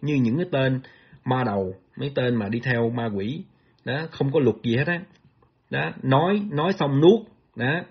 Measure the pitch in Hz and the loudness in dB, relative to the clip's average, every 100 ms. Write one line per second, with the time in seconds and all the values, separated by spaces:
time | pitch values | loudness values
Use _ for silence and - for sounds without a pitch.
0 | 143 143 113 127 - 139 135 131 - - | -2 0 2 0 -2 0 0 -2 -6 -20
1 | - - 131 127 117 101 92 - _ - | -20 -12 -4 -2 -2 -2 -4 -8 _ -10
2 | 139 139 123 120 101 120 127 120 117 120 | -6 -2 0 0 -2 -4 -2 0 0 -2
3 | 117 101 104 165 - _ _ _ - 139 | -4 -4 -6 -8 -12 _ _ _ -8 -8
4 | 160 - 139 156 120 - 120 117 156 170 | -6 -4 0 2 2 0 0 0 0 -2
5 | 185 _ _ _ _ _ - 139 156 - | -6 _ _ _ _ _ -10 -6 -6 -4
6 | 131 135 175 208 208 147 175 190 143 139 | 2 4 4 0 -2 -2 0 0 0 6
7 | 165 220 - _ _ - 127 170 - | 8 6 2 _ _ -4 -2 -2 -6